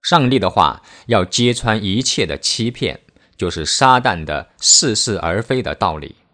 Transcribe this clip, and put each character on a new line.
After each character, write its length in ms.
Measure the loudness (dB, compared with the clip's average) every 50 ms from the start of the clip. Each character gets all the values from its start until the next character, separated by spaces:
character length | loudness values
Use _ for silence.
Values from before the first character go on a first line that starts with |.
上 300 | 0 2 2 2 4 4
帝 80 | 2 2
的 100 | 2 2
话 320 | 2 2 2 2 2 -4 _ -20 -20 -20 -4
要 180 | 0 2 2 2
揭 300 | 0 0 2 2 2 2
穿 280 | 0 -2 -2 -2 0 0
一 180 | -2 -2 0
切 240 | -2 -2 -2 -2 -2
的 140 | -2 -4 -6
欺 320 | -4 -4 -4 -2 -4 -4
骗， 300 | -4 -4 -6 -6 -6 -8 _ _ _ _ _ _ _
就 100 | _ -6
是 160 | -4 -4 -4 -4
撒 360 | -4 0 2 4 4 4 4
旦 240 | 4 0 -2 -2 -4
的 260 | -6 -6 -6 -8 _ _
似 380 | _ 0 2 4 4 4 2 0
是 240 | 0 -2 -2 -4 -2
而 200 | -2 -2 -2 -2
非 220 | -2 -2 -4 -4
的 140 | -2 -4 -4
道 220 | -2 -2 -2 -2
理。 180 | -4 -10 -14 -18 _ _ _